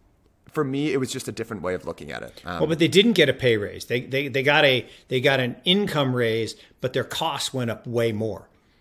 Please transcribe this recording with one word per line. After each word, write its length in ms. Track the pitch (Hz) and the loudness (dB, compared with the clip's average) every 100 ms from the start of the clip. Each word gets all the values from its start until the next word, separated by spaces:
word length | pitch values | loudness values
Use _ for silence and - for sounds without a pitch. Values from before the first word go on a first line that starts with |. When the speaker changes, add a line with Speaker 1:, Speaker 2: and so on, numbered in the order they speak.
| _ _ _ _ - | _ _ _ _ -10
Speaker 1:
for 140 | 160 | -4
me, 280 | 139 139 151 | -2 -2 0
it 40 | 139 | 0
was 140 | 123 | -2
just 160 | 131 - | -6 -8
a 40 | |
different 300 | 107 113 113 | -10 -10 -6
way 120 | 87 | -4
of 100 | 92 80 | -4 -6
looking 240 | - 73 | -12 -10
at 120 | 60 | -12
it. 180 | 58 - | -12 -16
Um, 160 | - 87 | -10 -4
Speaker 2:
Well, 80 | 151 | -2
but 100 | 160 | 2
they 100 | 160 | 2
didn't 240 | 175 233 | 4 4
get 160 | 185 143 | 6 4
a 40 | |
pay 220 | 117 127 110 | 4 2 2
raise. 280 | 92 90 | 0 -10
They, 160 | - 127 | -6 -6
they, 280 | - 135 143 | -2 -4 -2
they 140 | 131 | 0
got 220 | 135 147 | 2 4
a, 220 | 147 127 - - _ | 6 4 -2 -16 _
they 120 | 131 | 0
got 180 | 139 135 | 2 2
an 180 | 123 - | 0 -4
income 500 | 180 190 196 151 131 123 | 2 2 2 0 0 2
raise, 400 | 117 113 107 - - _ | 0 0 -2 -8 -18 _
but 120 | 127 | -4
their 120 | 131 | -2
costs 480 | - - 165 139 - | -4 -4 -4 -4 -4
went 160 | 131 120 | -4 -4
up 160 | 107 127 | -6 -4
way 240 | 117 117 | 0 0
more. 380 | 104 110 95 - _ _ _ | 0 -6 -6 -14 _ _ _